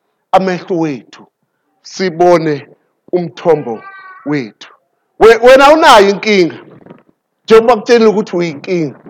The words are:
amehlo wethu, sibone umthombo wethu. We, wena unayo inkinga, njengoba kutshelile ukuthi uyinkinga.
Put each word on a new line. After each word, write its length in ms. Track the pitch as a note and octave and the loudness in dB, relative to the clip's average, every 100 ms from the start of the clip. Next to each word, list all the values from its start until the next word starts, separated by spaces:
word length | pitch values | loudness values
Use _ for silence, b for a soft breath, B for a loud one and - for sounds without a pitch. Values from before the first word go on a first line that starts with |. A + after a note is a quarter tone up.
| _ _ _ | _ _ _
amehlo 480 | F#3+ F#3 F3+ E3+ F3 | -2 -2 -6 -6 -6
wethu, 480 | D#3+ B2+ - - _ _ _ _ _ _ | -6 -8 -14 -20 _ _ _ _ _ _
sibone 840 | - - F#3+ D#3+ F3 F3 D#3 C#3+ - _ _ _ _ | -18 -8 -6 0 2 2 0 -8 -10 _ _ _ _
umthombo 680 | F3+ E3+ - F3 D3+ B2 G#2+ - - - - - | -8 -8 -8 -2 -2 -4 -14 -16 -20 -20 -16 -10
wethu. 440 | D3 A2+ - - _ _ _ _ - | -8 -8 -16 -20 _ _ _ _ 0
We, 180 | G#3 A3+ | 2 4
wena 360 | A#3+ C4 C#4 | 4 4 4
unayo 360 | D#4+ D#4+ A3+ G3 | 4 4 4 2
inkinga, 560 | G3 A3 G3+ E3 A#2+ - - - - _ _ _ _ | -2 -2 0 -2 -4 -20 -20 -20 -20 _ _ _ _
njengoba 320 | - A3 A3+ A#3 | 0 2 2 0
kutshelile 340 | A3+ A#3+ A3 | 0 0 2
ukuthi 260 | G3 G#3+ F3+ | -2 -4 -6
uyinkinga. 640 | F3 C#3+ - F3+ D3+ - - | -8 -10 -8 -6 -6 -10 -20